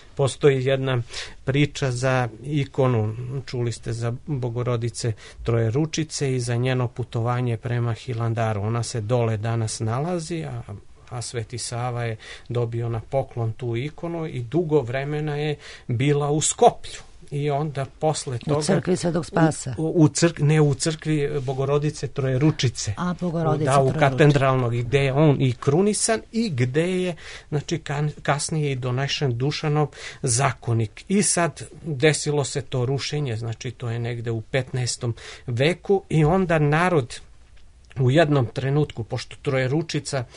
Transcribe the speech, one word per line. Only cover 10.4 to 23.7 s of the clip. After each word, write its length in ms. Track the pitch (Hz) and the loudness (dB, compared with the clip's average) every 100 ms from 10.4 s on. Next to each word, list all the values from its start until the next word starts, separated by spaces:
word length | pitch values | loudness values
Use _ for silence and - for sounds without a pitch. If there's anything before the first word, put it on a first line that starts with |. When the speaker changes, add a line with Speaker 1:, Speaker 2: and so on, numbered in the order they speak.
Speaker 1:
a, 180 | 143 120 117 101 - - - | -6 -8 -10 -14 -16 -20 -12
a 120 | 123 | -10
Sveti 360 | - 120 110 120 | -6 -8 -6 -8
Sava 460 | - 117 123 120 | -6 -4 -4 -2
je 120 | 117 110 - - - | -4 -6 -12 -16 -4
dobio 400 | 120 117 117 117 | -2 -2 -2 -2
na 120 | 113 | -4
poklon 520 | - 135 - 120 113 | -2 -2 -2 -2 -4
tu 240 | - 120 117 | -2 -4 -4
ikonu 500 | 147 - 170 170 160 | -4 -8 -6 -6 -6
i 160 | 131 | -6
dugo 380 | 120 151 165 151 | -2 0 2 2
vremena 560 | 117 131 139 151 151 143 | 2 -4 -2 -2 -2 -2
je 200 | 151 147 - - - | -2 -4 -10 -14 -4
bila 420 | 117 139 143 147 | 0 2 2 2
u 100 | 151 | 0
Skoplju. 600 | - - 240 - - - - - - | 0 6 4 4 -6 -14 -16 -20 -10
I 200 | 147 147 | -4 0
onda 340 | 143 156 135 123 - | 0 -2 -4 -8 -2
posle 380 | 156 147 143 120 | 0 0 -4 -6
Speaker 2:
U 20 | |
Speaker 1:
toga 240 | 156 147 | 0 0
Speaker 2:
crkvi 340 | 156 185 175 180 | 2 2 2 0
Svetog 300 | 175 165 147 | 0 -2 0
Spasa? 480 | 165 160 - 131 120 | 2 4 2 -6 -4
Speaker 1:
U, 140 | 156 175 | 0 6
u 120 | 151 | 6
crk-, 340 | - 165 151 | 6 2 4
ne, 180 | 147 156 | 4 6
u 140 | 147 | 4
crkvi 680 | 131 165 156 156 156 143 147 | 2 -2 -2 -2 0 0 -2
Bogorodice 680 | 127 131 135 147 151 151 127 | -2 -2 0 0 0 -4 -6
Trojeručice. 840 | - 131 127 156 151 123 - - 101 | -2 0 4 4 4 0 0 -4 -2
Speaker 2:
A, 180 | 180 175 | -4 -2
Bogorodice 440 | 180 165 160 151 | -2 0 0 2
Speaker 1:
Da, 160 | 131 | 4